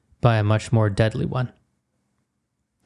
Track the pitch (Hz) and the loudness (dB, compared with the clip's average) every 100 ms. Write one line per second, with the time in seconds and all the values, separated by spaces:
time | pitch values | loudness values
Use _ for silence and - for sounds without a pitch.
0 | _ _ 120 110 104 107 - 113 107 101 | _ _ 0 2 2 0 0 0 0 0
1 | 110 127 - 127 123 - _ _ _ _ | -2 -2 -4 -4 -6 -10 _ _ _ _
2 | _ _ _ _ _ _ _ _ | _ _ _ _ _ _ _ _